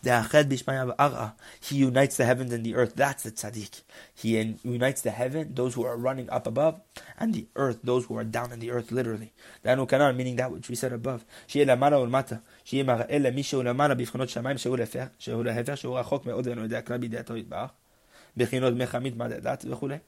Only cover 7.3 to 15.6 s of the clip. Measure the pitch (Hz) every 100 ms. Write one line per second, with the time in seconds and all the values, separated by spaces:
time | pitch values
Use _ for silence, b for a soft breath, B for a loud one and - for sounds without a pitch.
7.3 | 226 - - 135 113 123 127 123 113 113
8.3 | 117 123 120 117 123 117 120 120 110 110
9.3 | _ B B - 131 131 135 143 127 127
10.3 | 123 127 - - 120 131 120 123 123 -
11.3 | B B 143 139 123 143 147 120 131 131
12.3 | 113 - b - 135 135 117 117 147 135
13.3 | 127 139 139 123 123 147 127 123 131 127
14.3 | - 123 139 123 127 117 123 131 _ -
15.3 | 117 120 113